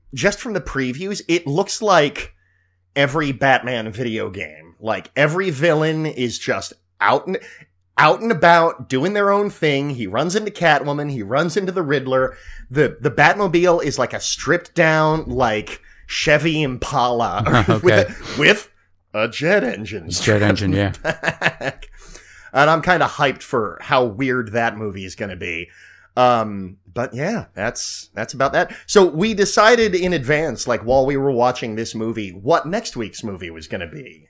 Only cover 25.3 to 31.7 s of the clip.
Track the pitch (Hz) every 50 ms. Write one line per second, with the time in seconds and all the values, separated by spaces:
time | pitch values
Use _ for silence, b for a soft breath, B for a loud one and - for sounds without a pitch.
25.3 | 92 87 90 87 85 85 87 b b b b b b b b b _ 123 127 123
26.3 | 120 113 110 107 101 98 95 90 92 - _ 98 90 120 120 - - 127 147 196
27.3 | 233 196 - - _ 92 101 120 - - - - - - - - _ - 113 -
28.3 | - 127 135 135 135 160 180 175 B B B - - 208 190 170 139 156 202 226
29.3 | 220 190 196 185 - 233 208 220 247 233 226 214 180 175 180 180 175 156 120 120
30.3 | 151 147 160 151 113 - - 127 117 101 101 117 131 135 131 135 143 135 135 139
31.3 | 131 117 120 123 120 - 131 117